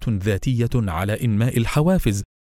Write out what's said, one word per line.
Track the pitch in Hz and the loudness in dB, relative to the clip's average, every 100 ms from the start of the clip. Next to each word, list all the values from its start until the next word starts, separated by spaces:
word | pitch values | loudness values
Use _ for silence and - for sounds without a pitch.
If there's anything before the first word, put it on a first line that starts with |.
| - | 0
ذاتية | 104 98 98 131 120 117 127 | -2 0 -2 0 0 0 0
على | 101 82 101 107 | 0 -2 -2 0
إنماء | 120 104 120 117 | 0 2 2 0
الحوافز | 110 147 160 185 123 101 - _ | 0 2 2 2 0 -2 -6 _